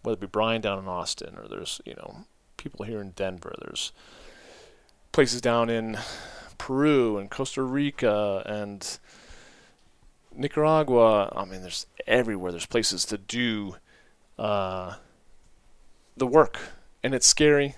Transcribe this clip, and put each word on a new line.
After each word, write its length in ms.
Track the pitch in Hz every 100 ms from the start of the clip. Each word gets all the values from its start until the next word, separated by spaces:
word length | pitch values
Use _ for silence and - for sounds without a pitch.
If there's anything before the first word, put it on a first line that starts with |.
whether 120 | 120
it 60 | 107
be 60 | 98
Brian 340 | 104 113 113
down 180 | 107 98
in 100 | 95
Austin 480 | 90 82 - - -
or 100 | 53
there's, 320 | 50 - -
you 100 | -
know, 300 | - - - - _ _ -
people 300 | - - 104
here 140 | 110
in 100 | 98
Denver, 440 | - 95 92 - -
there's 320 | - - - - - - - - - - - _ _ _ _
places 300 | - 131 120
down 280 | 123 117 117
in 300 | 113 113 110 - - - - - -
Peru 640 | - 131 151 143 117 101
and 120 | 101
Costa 320 | - 131 -
Rica 800 | 131 139 143 - 120 104 104 98 -
and 520 | 104 101 101 - - _ - - - - - _ _ _ _ - _ _
Nicaragua. 1000 | - 143 - 151 160 143 120 113 107 98 -
I 80 |
mean, 160 | 95 95
there's 260 | 90 - - - -
everywhere. 460 | 117 117 98 90
There's 140 | 85 -
places 380 | 120 110 90 -
to 120 | 104
do, 580 | 95 120 120 107 101 90 _ _ _ _ _ -
uh, 560 | 107 104 95 92 92 98 - _ - - _ - _ - - - _ -
the 100 | 127
work, 320 | 147 - - - - - _
and 120 | 123
it's 120 | 135 -
scary 500 | - 151 147 139